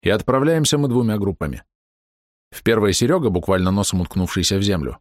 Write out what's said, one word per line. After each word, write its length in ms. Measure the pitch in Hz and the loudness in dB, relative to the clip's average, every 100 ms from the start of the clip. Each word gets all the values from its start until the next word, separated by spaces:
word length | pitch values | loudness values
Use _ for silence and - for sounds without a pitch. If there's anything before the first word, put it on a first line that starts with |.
И 80 | - | 0
отправляемся 640 | 104 - 131 143 165 151 147 | -2 0 0 2 2 2 0
мы 120 | 143 | 0
двумя 300 | 123 113 104 | 0 0 0
группами. 460 | 98 87 78 62 - _ _ _ _ _ _ _ _ | -2 -4 -6 -8 -14 _ _ _ _ _ _ _ _
В 120 | - | -6
первой 300 | - 113 104 | 0 2 2
Серёга, 380 | 92 120 180 131 | 2 2 2 2
буквально 400 | 90 85 95 92 | -2 0 0 2
носом 300 | 98 98 95 | 0 0 -2
уткнувшийся 580 | 87 - 87 - 90 98 | -2 -2 -2 -2 0 0
в 40 | |
землю. 360 | 101 92 67 - | 0 -2 -4 -10